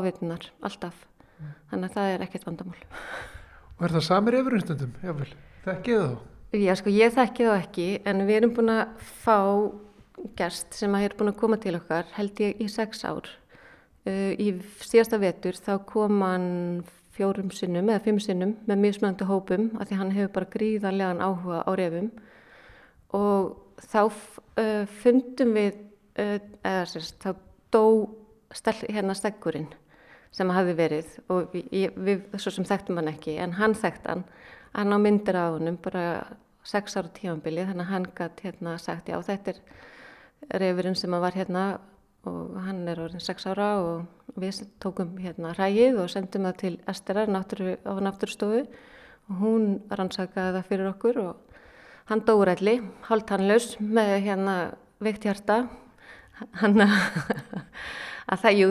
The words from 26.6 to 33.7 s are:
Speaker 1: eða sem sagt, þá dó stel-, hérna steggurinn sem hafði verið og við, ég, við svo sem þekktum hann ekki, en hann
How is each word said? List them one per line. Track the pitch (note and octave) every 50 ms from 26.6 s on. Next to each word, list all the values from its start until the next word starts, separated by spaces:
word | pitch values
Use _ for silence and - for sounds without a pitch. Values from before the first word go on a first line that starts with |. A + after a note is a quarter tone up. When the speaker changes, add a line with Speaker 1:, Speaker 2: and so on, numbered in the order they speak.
| -
Speaker 1:
eða | F#3+ F#3+ F#3 F3 -
sem | - E3 D#3+
sagt, | - - -
þá | - F#3+ F#3 - - - - _ _ -
dó | - A3 A3 A3 A3 A3 G#3 - - - - - - _ _ _ -
stel-, | - - A3+ G#3+ A3 - -
hérna | G#3 G#3+ F#3+ F#3+ G3
steggurinn | F#3+ - G#3 G#3 - - E3 D#3 - D#3 C#3+ - - _ _ - _ - - - - _ _ -
sem | - F#3+ F#3 F3+
hafði | F#3+ F#3 F3+ E3+
verið | D#3+ E3 D#3+ D#3 D#3 E3+ - - - - -
og | F#3 F#3 D#3+ F3+ -
við, | F3 - - -
ég, | F#3+ F#3+ F#3 G3
við | F#3 F#3+ G3 G3+ F#3+ G3+ - - G3+
svo | - G3 F#3
sem | F#3+ F3+
þekktum | - G3+ F#3+ G3 - F3+ E3+
hann | D#3+ D#3
ekki, | D#3 - - D#3+ D3+ F3+ F3+
en | F3 F3 G3
hann | G#3+ A3